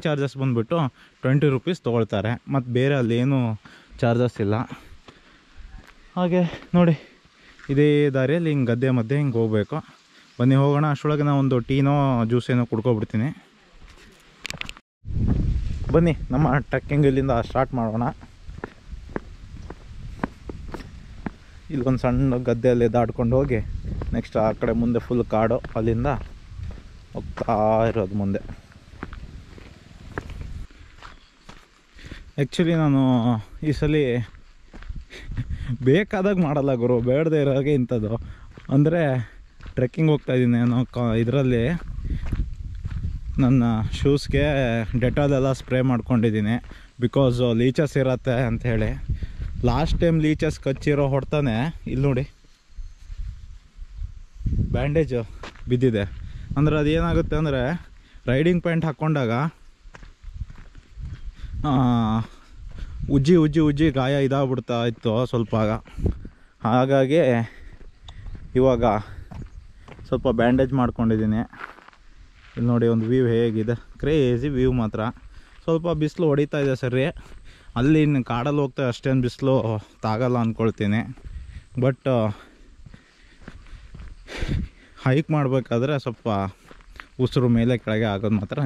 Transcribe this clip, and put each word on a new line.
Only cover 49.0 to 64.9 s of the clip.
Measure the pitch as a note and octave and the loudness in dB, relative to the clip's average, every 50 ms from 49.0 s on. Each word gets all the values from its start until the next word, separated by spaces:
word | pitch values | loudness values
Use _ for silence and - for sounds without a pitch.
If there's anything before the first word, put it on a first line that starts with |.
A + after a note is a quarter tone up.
| - - - - - - - - - - - - - B2 | -6 -6 -6 -4 -6 -8 -8 -8 -8 -8 -6 -2 0 2
Last | A#2+ C3+ D#3+ - - - | 2 2 2 2 2 2
time | F3 E3+ E3 D#3+ D3+ | 2 4 4 4 2
leeches | D3+ D#3 - D#3+ D#3 C#3+ - - | 2 0 0 0 -2 -4 -2 -4
ಕಚ್ಚಿರೋ | C#3 C3 - - D3 D3 C#3+ C#3+ C3+ C#3 | -4 -4 -2 0 0 2 2 2 2 0
ಹೊಡ್ತಾನೆ | C#3 C3 - D3+ D3+ C#3+ B2+ G#2+ A2+ C3 E3+ - - - - - | -2 -2 -2 -2 0 0 0 0 0 -2 -4 -6 -8 -8 -6 -2
ಇಲ್ಲಿ | C3 C#3 C#3+ | 0 0 2
ನೋಡಿ | C3 B2+ C#3 - - - - - - _ _ _ - - - - - - - - - - - - - - - - - - - - - - - - - - - - - - - - - - - - - - - - - | 2 0 -2 -4 -8 -16 -20 -20 -20 _ _ _ -14 -14 -14 -14 -14 -18 -16 -12 -10 -10 -8 -10 -10 -12 -16 -18 -18 -20 -20 -20 -20 -18 -18 -16 -12 -12 -12 -12 -12 -16 -20 -20 -14 -6 -4 0 0 2 2 2 2
Bandage | A#2+ C3 C#3+ D3 E3 D#3 B2+ C3 A#2+ A2 - - - - - - - - A#2+ | 0 0 2 2 2 2 2 0 -2 -4 -6 -10 -14 -16 -16 -16 -12 -2 0
ಬಿದ್ದಿದೆ. | B2 A#2+ B2+ B2+ A2 G2+ G2+ G2 - - - - - - - - - C#3 | 2 4 4 4 4 2 0 -2 -4 -10 -12 -12 -12 -12 -12 -6 0 2
ಅಂದರೆ | D3+ D3+ D3 D#3 | 2 4 4 2
ಅದೇನಾಗುತ್ತೆ | D3+ D3 D#3 E3 E3+ E3+ D#3+ E3+ D#3+ - D3+ D#3 | 2 2 2 2 2 2 2 0 0 0 0 0
ಅಂದರೆ | D#3+ D3+ C#3 B2+ B2 C3+ E3+ E3+ - - - - - - - - - B2 | 0 0 0 0 0 -2 -2 -4 -8 -12 -20 -20 -20 -20 -20 -6 -2 0
riding | B2 C3+ D#3+ F3 F3+ E3+ - | 2 2 4 4 2 2 0
pant | F3 E3 E3 D#3+ D#3+ | 0 0 0 0 -2
ಹಾಕ್ಕೊಂಡಾಗ, | C3+ - D#3 D#3 D#3 C#3+ B2+ A2 A#2 B2 D3+ E3 - - - - - _ - - - - - - - _ - - - - - - - - - - - - - - - - - - - - - - - - - - - - - - | -2 -2 -2 0 0 0 0 0 0 0 -2 -2 -4 -8 -16 -20 -20 _ -20 -20 -20 -20 -20 -20 -20 _ -16 -16 -12 -12 -12 -12 -12 -16 -20 -20 -20 -20 -20 -20 -16 -14 -14 -12 -12 -12 -12 -14 -14 -12 -12 -10 -8 -4 -2 0
ಆ, | C3 C3+ B2+ B2 A#2+ A#2 A2+ A2 A2 A2+ A2+ - - - - - - - - - - - - - - - - - C#3+ | 2 2 4 4 2 2 2 2 0 -2 -2 -6 -10 -18 -20 -20 -20 -18 -18 -16 -14 -12 -12 -12 -10 -8 -4 0 0
ಉಜ್ಜಿ | C#3 C3+ D3+ F3+ E3+ D#3 | 2 4 6 6 6 4
ಉಜ್ಜಿ | D3+ C#3+ E3 D#3 D3+ | 4 4 2 2 2
ಉಜ್ಜಿ | C#3+ C#3 D#3+ D#3 C3 C3+ | 2 2 2 2 2 2
ಗಾಯ | B2+ C3 C#3+ C#3 C#3 B2+ | 0 2 2 2 2 2
ಇದಾಗ್ಬಿಡ್ತಾ | C3+ C#3 C#3 C3 C3 A#2+ A2 - A#2+ A#2 A#2 A#2+ | 2 2 0 0 0 -2 -4 -2 -2 0 0 -2